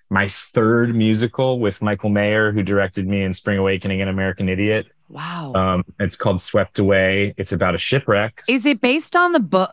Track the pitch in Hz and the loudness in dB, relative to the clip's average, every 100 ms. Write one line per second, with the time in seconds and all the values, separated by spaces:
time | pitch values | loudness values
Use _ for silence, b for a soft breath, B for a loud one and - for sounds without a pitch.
0 | _ 98 98 - - - 113 117 117 117 | _ 0 0 -4 -4 0 2 4 2 2
1 | 110 110 117 - 131 127 107 92 107 101 | 2 2 0 0 -2 0 -2 -2 -4 -2
2 | 107 104 104 107 107 104 95 101 95 101 | 0 0 2 2 0 0 0 0 0 -2
3 | 95 101 95 92 - 101 98 95 98 95 | -4 -2 -2 -4 -2 0 0 0 -2 -4
4 | 95 95 95 90 95 92 104 110 123 _ | -2 -2 -2 -2 -2 0 0 0 -4 _
5 | _ 143 160 175 147 107 95 90 92 - | _ -14 -12 -10 -4 0 2 0 -2 -4
6 | 98 - 107 92 - 107 98 - 98 98 | -6 -2 -2 -2 0 0 0 0 2 4
7 | 95 98 101 - 95 87 92 85 - 135 | 4 2 -2 -4 -6 -2 -2 -2 -2 -2
8 | - 101 110 - - 262 269 254 247 294 | 2 0 0 -4 -2 0 2 2 2 0
9 | - 349 359 339 180 185 185 | 0 2 4 2 2 0 0